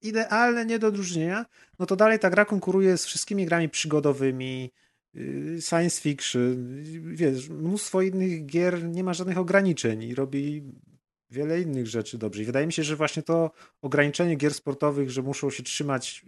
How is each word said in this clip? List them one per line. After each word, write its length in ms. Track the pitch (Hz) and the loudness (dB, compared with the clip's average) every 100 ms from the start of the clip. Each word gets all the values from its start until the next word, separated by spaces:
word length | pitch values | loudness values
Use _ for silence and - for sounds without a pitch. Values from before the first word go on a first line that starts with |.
idealne, 600 | 214 220 214 214 240 240 226 | -4 -2 0 4 4 2 0
nie 140 | 226 | 0
do 80 | 214 | 0
odróżnienia, 580 | 202 180 170 165 208 240 _ _ - | 0 -2 -2 -2 -2 -6 _ _ -6
no 60 | - | 0
to 100 | 190 | 6
dalej 240 | 220 220 | 6 6
ta 100 | 185 | 4
gra 160 | 190 208 | 4 4
konkuruje 520 | 202 185 190 190 180 | 2 2 4 6 4
z 80 | - | 0
wszystkimi 400 | - - 202 170 | -6 -4 -2 0
grami 240 | 170 156 | 2 0
przygodowymi, 1040 | - 160 151 147 139 135 131 131 131 127 _ _ _ _ | -2 0 2 4 2 2 0 -4 -6 -8 _ _ _ _
yy, 480 | - 135 139 151 165 | -12 -8 -6 -6 -6
science 400 | - 170 170 - | -2 2 2 0
fiction, 540 | 151 143 - 123 123 127 123 135 151 165 | -2 -2 -2 2 2 0 -4 -10 -12 -12
wiesz, 460 | 160 160 156 131 147 | -10 0 2 0 -4
mnóstwo 520 | 151 165 202 - 185 | -6 -2 -2 -2 0
innych 440 | 190 190 185 160 143 | 0 0 0 -2 -2
gier 380 | 165 180 175 | 0 2 0
nie 200 | 170 170 | -2 -4
ma 100 | 185 | -2
żadnych 240 | 170 185 180 | -2 -2 -2
ograniczeń 680 | 175 196 196 147 117 110 | 2 4 4 2 0 -2
i 120 | 117 123 | -4 -4
robi 480 | 135 139 147 151 139 - _ _ _ _ _ | -2 -2 -4 -6 -10 -18 _ _ _ _ _
wiele 320 | 123 151 170 | -4 -2 0
innych 260 | 170 131 113 | 0 -2 -2
rzeczy 300 | 113 107 117 | -4 -4 -6
dobrze. 240 | 107 101 | -6 -4
I 40 | 110 | -2
wydaje 220 | 131 160 | 0 0
mi 60 | |
się, 100 | 160 | 0
że 120 | 151 151 | -2 0
właśnie 280 | 151 160 | -2 -2
to 280 | 160 165 160 - - _ | 0 2 0 -4 -20 _
ograniczenie 540 | 135 143 143 143 175 147 | 0 4 4 2 0 2
gier 180 | 147 | 0
sportowych, 580 | 143 143 135 147 143 135 | 0 -6 0 0 0 -2
że 100 | 127 | -2
muszą 280 | 131 139 139 | -4 -2 -4
się 140 | - | -4
trzymać 640 | 123 - 147 131 - - | -6 -4 -2 -2 -4 -12